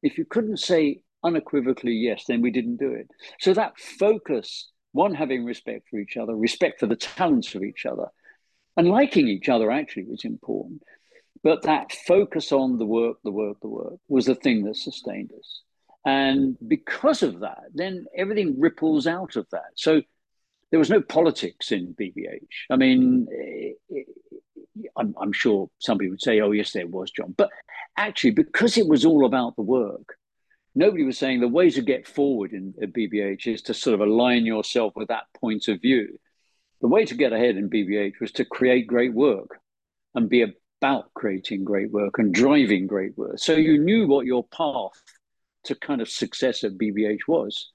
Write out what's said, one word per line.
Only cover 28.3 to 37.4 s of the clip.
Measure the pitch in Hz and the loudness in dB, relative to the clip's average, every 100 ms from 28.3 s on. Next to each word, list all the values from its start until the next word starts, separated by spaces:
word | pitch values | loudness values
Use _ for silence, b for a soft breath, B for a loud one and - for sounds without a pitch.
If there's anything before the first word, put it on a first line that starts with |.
because | 107 156 - 226 214 | 4 2 2 2 4
it | 185 | 4
was | 151 | 6
all | 151 156 131 | 6 6 4
about | 131 120 - | 2 -4 -6
the | |
work, | 104 127 104 95 - - _ _ _ _ _ - | -2 0 -2 -6 -16 -20 _ _ _ _ _ 2
nobody | 180 185 | 2 4
was | 139 123 | -2 0
saying | 135 127 | -2 2
the | 120 | 2
way | 135 180 | 4 4
to | 196 | 4
get | 123 131 - | 0 -2 -2
forward | - 143 127 98 | -2 0 0 -2
in, | 101 95 95 | -6 -12 -8
at | 104 | -8
B | - 104 | -4 -4
B | 104 | -2
H | 101 98 - | -4 -4 -6
is | 110 | -6
to | - | -6
sort | 113 - | -4 0
of | 107 | 2
align | 104 110 123 120 113 | 4 4 4 4 2
yourself | 110 104 123 110 | -2 -2 0 -2
with | - 110 | -4 -6
that | 113 - - | -6 -8 -8
point | 120 107 - | -6 -4 -2
of | 98 | -2
view. | 120 131 104 - _ _ _ _ _ _ | 2 2 0 -10 _ _ _ _ _ _
The | 117 | 2
way | 180 | 4
to | 226 240 | 2 2
get | 135 | 0
ahead | 110 | 4